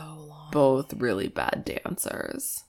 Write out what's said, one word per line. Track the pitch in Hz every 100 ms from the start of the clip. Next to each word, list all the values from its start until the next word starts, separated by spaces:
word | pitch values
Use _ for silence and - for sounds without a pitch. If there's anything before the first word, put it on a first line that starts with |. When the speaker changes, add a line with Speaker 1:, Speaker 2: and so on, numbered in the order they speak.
| - - -
Speaker 1:
long. | - -
Speaker 2:
both | 147 139 131 143
really | 104 120 95 -
bad | - 60 -
dancers. | - - - - - - - - - -